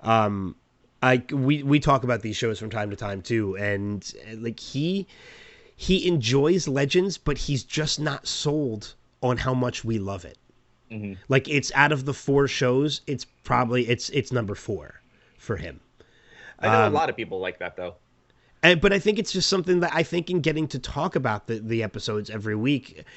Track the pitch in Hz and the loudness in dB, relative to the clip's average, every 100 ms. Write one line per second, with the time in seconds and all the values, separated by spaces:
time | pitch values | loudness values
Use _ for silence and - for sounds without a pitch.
0 | 110 113 107 101 95 - _ _ _ - | 2 4 4 0 -4 -8 _ _ _ -2
1 | 131 127 123 143 131 143 139 147 147 135 | 2 2 2 0 2 2 4 4 6 2
2 | 123 117 110 104 117 104 110 101 104 101 | 2 -2 -2 -2 -2 -2 -6 -4 -4 -4
3 | 104 98 90 113 104 95 104 101 101 104 | -6 -6 -2 0 0 -2 -2 -2 -2 -6
4 | - - 101 113 117 110 - 135 156 196 | -8 -16 -14 -10 -8 -8 -8 -4 -2 -2
5 | 185 - - - - - - - - 185 | -4 -14 -20 -20 -20 -20 -20 -6 2 2
6 | 175 170 113 135 147 185 - 135 139 185 | 4 2 2 4 4 2 0 0 2 2
7 | 190 165 - 143 - 139 - - 151 - | 2 -2 -2 -2 -2 -4 -4 -4 -2 -2
8 | 151 139 - - 151 151 139 107 - - | -4 -4 -6 -4 -2 0 -2 -4 -10 -20
9 | _ - 127 120 131 127 123 117 113 110 | _ -4 0 0 0 0 0 -2 -2 -2
10 | 98 98 82 - _ _ _ _ - 110 | -2 -8 -12 -20 _ _ _ _ -16 -10
11 | 104 92 - 151 143 147 - 135 147 151 | -10 -8 0 2 2 -2 0 4 4 4
12 | 135 135 - 139 139 - 127 127 147 139 | -2 -6 0 2 2 2 2 2 0 -2
13 | - 127 - _ - 123 120 123 113 120 | -6 -8 -8 _ -2 0 2 0 0 0
14 | - 139 - 127 104 101 - 98 71 - | -2 -4 -2 -2 -4 -6 -6 -8 -8 -20
15 | _ _ _ _ - 76 82 - _ _ | _ _ _ _ -8 -6 -8 -14 _ _
16 | _ _ _ - - - 110 110 107 147 | _ _ _ -20 -20 -4 2 4 4 4
17 | 160 - 110 95 92 - 87 - 90 - | 0 -4 -6 -4 -6 -6 -10 -8 -10 -10
18 | _ _ _ _ _ _ 165 175 196 196 | _ _ _ _ _ _ 6 6 4 2
19 | 208 214 208 190 - 190 180 180 170 160 | 2 0 0 -2 0 0 2 2 2 0
20 | 160 175 170 180 151 156 156 135 - 143 | 0 -2 -2 0 0 -2 -2 -6 -8 -4
21 | 175 180 131 107 - 113 110 113 110 110 | -2 0 -2 -4 -4 -6 -2 -2 -2 -6
22 | - 107 101 107 107 107 120 143 - - | -6 -4 -4 -6 -4 -2 0 0 -4 -20
23 | 76 | -20